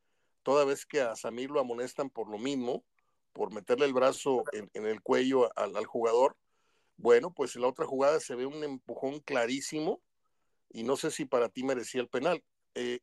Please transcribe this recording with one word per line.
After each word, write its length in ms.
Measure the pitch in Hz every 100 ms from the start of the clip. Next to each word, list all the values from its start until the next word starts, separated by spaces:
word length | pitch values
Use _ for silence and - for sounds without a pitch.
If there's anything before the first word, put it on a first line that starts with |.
| _ _ _ _
toda 200 | - 139
vez 220 | 139 139 -
que 160 | 151
a 160 | 123 110
Samir 340 | 120 113 135
lo 80 | 147
amonestan 500 | 127 117 127 - 135
por 200 | - 104
lo 80 | 107
mismo, 480 | 127 139 120 - - _ _ _ _
por 200 | - 104
meterle 320 | 107 98 123 143
el 60 |
brazo 540 | 127 131 127 143 127 -
en, 160 | 107 101
en 120 | 98 107
el 160 | 110
cuello 480 | - 127 131 131 117 -
al, 160 | 104 104
al 100 | 110
jugador. 520 | 123 113 117 196 - _ _ _ _ _ _
Bueno, 380 | 113 120 165
pues 240 | 175 131 120
en 60 |
la 40 | 123
otra 180 | 131 127
jugada 360 | 131 139 156
se 140 | - 123
ve 100 | 131
un 180 | 151
empujón 560 | 151 131 - 120 135 147
clarísimo, 800 | - 131 117 135 135 156 160 233 _ _ _ _ _ _ _
y 120 | 113
no 120 | 113 135
sé 160 | 120
si 140 | - 143
para 240 | 123 117
ti 160 | - 131
merecía 340 | 131 110 127
el 80 | 123
penal. 380 | 127 151 165 - _ _ -
Eh, 240 | 123 123